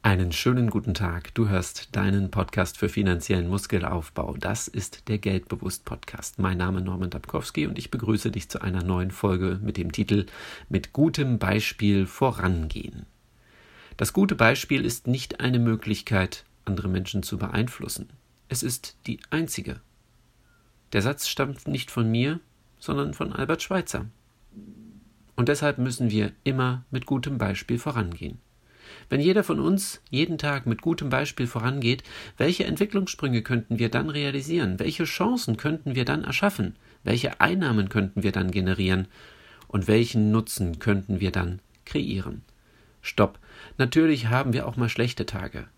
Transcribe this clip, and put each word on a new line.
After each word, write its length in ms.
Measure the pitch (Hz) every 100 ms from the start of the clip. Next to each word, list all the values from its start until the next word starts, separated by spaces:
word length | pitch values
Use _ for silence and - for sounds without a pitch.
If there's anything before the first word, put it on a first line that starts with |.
| 110 92
Einen 160 | 90
schönen 380 | 82 120 123 117
guten 240 | 104 107
Tag. 400 | 87 98 85 -
Du 160 | - 104
hörst 440 | 92 90 - -
deinen 380 | 98 98 98 95
Podcast 460 | 101 95 - 90 -
für 100 | 98
finanziellen 640 | - 98 87 - 92 87
Muskelaufbau. 880 | 98 - 98 82 87 80 - - -
Das 300 | 92 107 -
ist 400 | - 95 - -
der 80 | 107
Geldbewusst-Podcast. 1200 | 101 95 - - 95 - - - - - - -
Mein 180 | 95 90
Name 220 | 90 95
Norman 300 | 92 92 92
Dabkowski 580 | - - - - - 151
und 100 | -
ich 140 | -
begrüße 400 | - 113 107 110
dich 160 | 101 -
zu 140 | -
einer 200 | 95 92
neuen 300 | 87 92 92
Folge 480 | 90 104 92 92 95
mit 140 | 104 101
dem 160 | 87
Titel 340 | - 101 104 92 - - - -
Mit 240 | 98 -
gutem 440 | - 160 160 135 117
Beispiel 680 | 92 104 - - 104 98 92
vorangehen. 1000 | - 135 - 92 85 78 - - - - _ _ _ _ - - - - -
Das 160 | -
gute 220 | - 196 120
Beispiel 500 | 113 135 - 139 120
ist 200 | - -
nicht 360 | 127 - -
eine 180 | 127 123
Möglichkeit, 880 | 117 110 - 104 - 101 92 - - _
andere 240 | - 92 101
Menschen 340 | 92 92 101
zu 160 | - 95
beeinflussen. 720 | 95 - 123 - - - - - _ _ _
Es 160 | 127
ist 320 | 127 120 - - -
die 120 | - -
einzige. 500 | 151 160 - - - _ _ _ _ _ _ _ _ _ _ _
Der 80 | 104
Satz 260 | 107 147 -
stammt 400 | - 139 139 -
nicht 240 | 139 -
von 180 | - 113
mir, 300 | 113 135 170 _ _ _ _
sondern 340 | - 143 143
von 200 | 143 -
Albert 300 | - 135 160
Schweitzer. 420 | - 185 - 131 110 _ _ _ _ - - - - - - _ _ -
Und 140 | 120
deshalb 280 | 147 147 139
müssen 320 | 127 123 120
wir 220 | 107 104 - -
immer 400 | 131 127 123 -
mit 160 | 127 -
gutem 320 | 135 139 131
Beispiel 420 | 101 98 - 120
vorangehen. 600 | 151 123 92 85 - - _ _ _ _ - - -
Wenn 100 | 139
jeder 240 | 156 196
von 160 | 185 151
uns 420 | 147 196 - - _
jeden 280 | 135 165 160
Tag 280 | 147 139 123
mit 160 | 110
gutem 280 | 165 165 143
Beispiel 380 | 131 143 - 123
vorangeht, 560 | 120 117 139 117 131 - - - -
welche 280 | 143 180 175
Entwicklungssprünge 760 | 156 208 202 190 - 139 117
könnten 380 | 110 120 - 113
wir 100 | 113
dann 200 | 120 156
realisieren? 680 | 147 143 139 143 165 113 92
Welche 240 | - -
Chancen 540 | 160 - 196 247 - 110
könnten 380 | 151 160 147 127
wir 100 | 127
dann 180 | 147
erschaffen? 520 | - 135 202 - 92 - - -
Welche 360 | - 120 131 -
Einnahmen 500 | - 185 156 107 98
könnten 340 | 107 98 101
wir 80 | 98
dann 200 | 95 92
generieren? 560 | 95 92 92 92 95 95 - - - - - -
Und 200 | 104 92
welchen 440 | 110 120 113 107
Nutzen 480 | 110 107 - 90 80
könnten 400 | - 98 98 92
wir 120 | 95
dann 280 | 90 87 90 _ _ -
kreieren? 580 | 147 143 98 - 73 - _ _ _ _ _
Stopp. 380 | - - 196 - - - - -
Natürlich 500 | 127 156 160 143 117
haben 260 | 123 135
wir 140 | 117 -
auch 100 | 120
mal 120 | 117
schlechte 360 | - 123 - -
Tage. 420 | 95 - - -